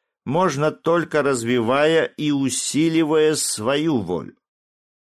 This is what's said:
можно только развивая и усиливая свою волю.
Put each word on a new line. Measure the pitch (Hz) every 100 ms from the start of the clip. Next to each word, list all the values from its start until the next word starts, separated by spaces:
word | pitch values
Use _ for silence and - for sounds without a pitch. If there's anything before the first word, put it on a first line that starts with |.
| _ _ -
можно | 151 185 135 151
только | - - 170 156 151
развивая | 143 127 117 123 113 135 151 160 139
и | - 151
усиливая | 143 135 - - 139 165 160 156 156 156 151
свою | - - 110 143 160 135
волю. | 87 87 - - _ _ _ _ _ _ _